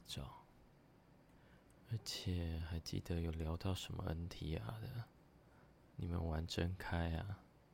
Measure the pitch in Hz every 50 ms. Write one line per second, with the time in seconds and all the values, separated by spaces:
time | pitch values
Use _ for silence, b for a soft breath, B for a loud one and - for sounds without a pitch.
0 | - - - - 69 - - - - - - - - - - - - - - -
1 | - - - - - B B B B B B B B B B - - - 117 107
2 | - - - - - 95 90 87 85 82 82 82 82 80 85 82 - - - 98
3 | - - 90 85 82 82 80 82 80 78 80 - - 95 90 - - - - -
4 | 87 85 82 82 85 90 - - 82 78 80 - 110 113 117 110 110 - 127 117
5 | 117 - - - - - - B B B B B B B B - - - - -
6 | - 87 85 87 85 82 80 80 82 87 - - 90 87 92 - - - - 85
7 | 85 82 82 82 98 101 101 - - - - - - -